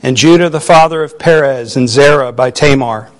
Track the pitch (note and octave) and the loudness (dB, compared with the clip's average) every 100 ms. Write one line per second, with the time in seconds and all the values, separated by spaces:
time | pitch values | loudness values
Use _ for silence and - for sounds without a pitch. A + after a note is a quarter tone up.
0 | C3 B2+ C#3+ E3+ F3 D3+ - E3 D#3+ D#3+ | -4 0 2 4 2 -4 2 2 4 -2
1 | D3+ - - D#3+ C#3 C3 A#2 C3+ B2 A2+ | -8 -4 0 2 0 -4 -6 -4 -2 2
2 | C#3+ D3 B2+ A#2 B2+ - D3+ C#3 B2 A2 | 2 2 -2 -4 -4 0 0 0 -2 -8
3 | G#2+ _ | -12 _